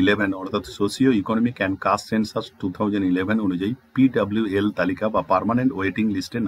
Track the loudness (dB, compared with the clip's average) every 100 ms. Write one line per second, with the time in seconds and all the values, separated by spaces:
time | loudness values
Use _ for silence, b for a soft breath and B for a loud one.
0 | 4 4 0 -2 -4 -6 -6 -4 -4 2
1 | 4 4 2 0 0 0 -2 -2 0 0
2 | 0 -2 -2 -4 -8 -8 -8 -2 -2 0
3 | 0 0 0 0 0 -2 -2 -4 _ 2
4 | 2 4 0 0 0 0 0 0 -2 0
5 | -2 -2 0 0 2 2 0 0 -2 0
6 | 0 -2 -4 -4